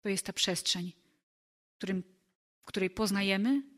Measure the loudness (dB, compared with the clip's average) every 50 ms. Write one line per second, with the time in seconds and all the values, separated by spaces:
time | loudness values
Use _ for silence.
0 | _ -2 -2 -2 -2 -6 -2 0 0 0 0 -2 0 -2 -2 -2 -4 -8 -10 _
1 | _ _ _ _ _ _ _ _ _ _ _ _ _ _ _ _ -4 -4 -2 -4
2 | -4 -6 -16 _ _ _ _ _ _ _ _ _ _ -8 -4 -2 -2 -2 0 0
3 | 0 2 2 2 2 2 2 2 4 4 2 2 0 -4 -16